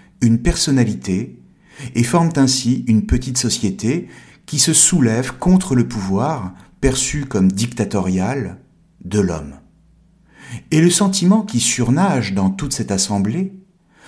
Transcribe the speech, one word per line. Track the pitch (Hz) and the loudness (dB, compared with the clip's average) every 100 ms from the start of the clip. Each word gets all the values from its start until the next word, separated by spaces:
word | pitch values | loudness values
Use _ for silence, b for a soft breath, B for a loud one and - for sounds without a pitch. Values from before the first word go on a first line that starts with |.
| B B | B B
une | 117 117 | 2 2
personnalité, | 165 165 - 135 107 98 98 95 123 - - _ B B 127 120 | 0 -2 0 2 0 -2 -4 -4 -4 -12 -20 _ B B -6 -2
et | |
forment | 120 170 165 147 | 0 2 2 2
ainsi | 131 - 117 127 120 | 2 2 0 0 2
une | 110 - | 2 2
petite | 127 135 123 | -2 -2 -4
société | 120 - 101 92 110 165 180 B B B - | -2 -2 -4 -2 -2 -4 -6 B B B -6
qui | 147 | 0
se | - | 2
soulève | 156 - 175 117 113 127 - | 4 4 4 2 2 -2 -2
contre | 180 185 - 123 | 4 4 4 0
le | 120 | 0
pouvoir | 113 95 98 139 147 90 - B - | -2 -2 0 -2 -4 -8 -12 B -2
perçu | 139 131 - 151 135 | -2 0 -4 -6 -2
comme | 104 95 | 2 2
dictatorial | 98 120 123 98 101 90 92 98 139 92 87 _ _ _ - | 2 -2 -2 -2 -2 -2 0 -2 -4 -6 -10 _ _ _ -18
de | 90 104 | -4 0
l'homme. | 92 80 73 69 _ _ _ _ _ _ _ B B 120 B | 0 -2 -10 -18 _ _ _ _ _ _ _ B B -14 B
Et | 156 | 2
le | 175 | 4
sentiment | 175 202 190 175 220 | 4 0 2 4 2
qui | 214 120 | 2 -2
surnage | - - 120 147 196 135 98 | -2 0 0 2 2 0 -2
dans | 98 95 | 0 0
toute | 95 139 | -2 -6
cette | - 98 | -6 -4
assemblée, | 95 - 101 101 156 190 - - _ _ B | -2 -2 -2 -2 -2 -6 -8 -20 _ _ B